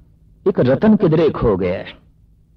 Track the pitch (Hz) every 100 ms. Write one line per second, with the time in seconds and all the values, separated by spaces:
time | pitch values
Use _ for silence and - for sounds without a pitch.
0 | _ _ _ _ 185 190 131 131 220 214
1 | 180 160 165 - 127 95 90 95 107 -
2 | _ _ _ _ _